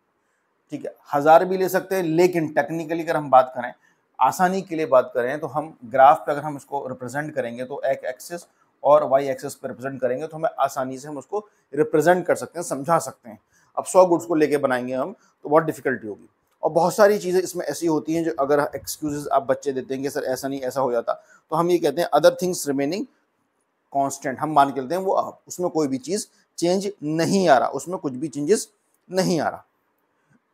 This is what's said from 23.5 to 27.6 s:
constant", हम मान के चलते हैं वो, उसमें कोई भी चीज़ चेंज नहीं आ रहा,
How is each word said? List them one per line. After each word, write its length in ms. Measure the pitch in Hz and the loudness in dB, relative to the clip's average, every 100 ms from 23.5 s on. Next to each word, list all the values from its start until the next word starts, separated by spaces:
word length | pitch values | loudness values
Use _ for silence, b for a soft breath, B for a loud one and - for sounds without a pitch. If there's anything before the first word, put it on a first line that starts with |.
| _ _ _ _ 139 | _ _ _ _ -4
constant", 400 | 139 - 147 120 | -4 -4 -8 -6
हम 140 | 156 | 0
मान 200 | 147 139 | 4 2
के 100 | 131 | 0
चलते 140 | 127 180 | -4 -4
हैं 60 | |
वो, 400 | 190 - - - - | -2 -2 -4 -10 -16
उसमें 220 | - 180 | -6 -4
कोई 180 | 160 143 | 0 -2
भी 100 | 131 | -2
चीज़ 300 | 147 202 - _ _ - | -4 -6 -6 _ _ -4
चेंज 360 | 170 190 196 - | 0 0 -2 -8
नहीं 460 | 147 160 151 196 175 | -6 -2 0 2 6
आ 80 | |
रहा, 120 | 127 | 6